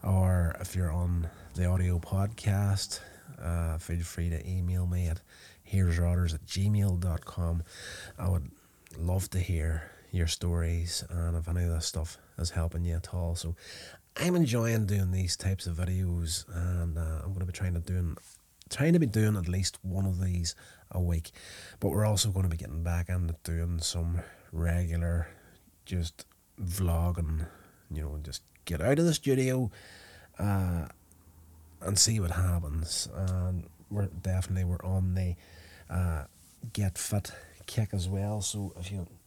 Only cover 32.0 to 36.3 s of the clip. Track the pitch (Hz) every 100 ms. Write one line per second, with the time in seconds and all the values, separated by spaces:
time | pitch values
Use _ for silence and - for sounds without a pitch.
32 | - 110 87 82 92 87 78 78 78 -
33 | - - 95 92 90 90 - - - 101
34 | 95 - 92 92 - 92 90 87 92 92
35 | 92 92 90 87 - - - - - 90
36 | 90 80 -